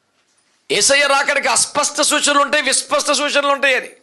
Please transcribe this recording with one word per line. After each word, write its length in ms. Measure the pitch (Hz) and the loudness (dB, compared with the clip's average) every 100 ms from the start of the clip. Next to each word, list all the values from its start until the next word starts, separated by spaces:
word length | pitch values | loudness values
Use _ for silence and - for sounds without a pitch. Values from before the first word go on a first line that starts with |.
| _ _ _ _ _ _ - | _ _ _ _ _ _ -4
యేసయ్య 360 | 165 208 277 277 | 0 2 2 4
రాకడికి 400 | 277 277 277 254 | 2 0 -2 0
అస్పష్ట 540 | 226 - 285 285 - | 0 -2 -2 -2 -2
సూచనలు 380 | 294 294 269 285 | -2 0 2 2
ఉంటాయి, 240 | 277 294 | 2 0
విస్పష్ట 480 | 262 254 - 294 285 | 0 -2 -2 -2 0
సూచనలు 360 | 262 294 254 285 | -2 0 0 0
ఉంటాయి 280 | 277 269 247 | 0 0 0
అని. 140 | 208 - | -4 -16